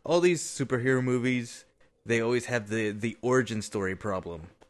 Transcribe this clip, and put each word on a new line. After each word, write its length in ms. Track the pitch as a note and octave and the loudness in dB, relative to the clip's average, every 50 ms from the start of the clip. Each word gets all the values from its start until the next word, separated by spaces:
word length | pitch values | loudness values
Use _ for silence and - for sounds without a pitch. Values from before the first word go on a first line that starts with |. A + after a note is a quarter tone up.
| - | -2
all 160 | - E3 F3+ | 2 2 4
these 220 | F3 F3+ E3+ D#3 | 6 4 4 2
superhero 600 | - - - - C3+ - C3+ A#2+ A#2+ C3 C3 B2+ | -2 -6 -4 -4 -2 -2 0 0 2 2 2 2
movies, 600 | B2+ B2+ B2+ B2 A#2 B2+ B2+ B2 A#2 - - - - _ _ _ _ _ _ _ - | 2 2 0 2 2 0 0 -2 -4 -8 -14 -18 -20 _ _ _ _ _ _ _ -2
they 160 | G#2 A#2 A2+ | 0 0 2
always 260 | A2+ A#2+ B2 A#2+ A#2+ | 2 2 2 0 0
have 220 | B2 B2 A#2 G#2 G#2 | 0 -2 -2 -2 -2
the, 220 | A2 A2+ G#2+ G#2 | -2 -2 -2 -2
the 260 | G#2 G#2 A2+ A2+ G2+ - | -2 -4 -4 -6 -4 -2
origin 400 | - B2 B2+ C3 A#2 G#2+ A2+ G#2+ | 0 2 4 4 2 2 -2 -6
story 340 | G2+ - - G#2 F#2+ F#2 F#2+ | -6 -4 -4 -2 -2 -2 -4
problem, 460 | - - G#2+ F#2+ F#2 E2+ F2 E2+ D#2+ E2 F#2 - _ - | -4 -4 -4 -4 -4 -6 -8 -10 -12 -12 -16 -18 _ -16